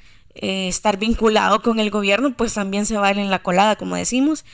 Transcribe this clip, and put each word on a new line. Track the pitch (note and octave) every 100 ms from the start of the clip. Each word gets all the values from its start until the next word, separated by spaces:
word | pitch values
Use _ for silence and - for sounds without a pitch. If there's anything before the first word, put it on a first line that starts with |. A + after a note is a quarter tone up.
| - - - -
eh, | G3+ F#3+ F#3
estar | F3+ G#3+ G3
vinculado | A3 - A3 G#3+ F#3+ G#3
con | A#3 A3
el | G#3+
gobierno, | G#3 G3+ G3+ C#4 A#3+
pues | B3 G#3
también | G3 G3+ G#3
se | G#3+
va | G3+
él | G3+
en | G3+
la | F#3
colada, | - F3+ G#3+ G3+
como | F#3 F3+
decimos, | - B3 C#4+ D#4 -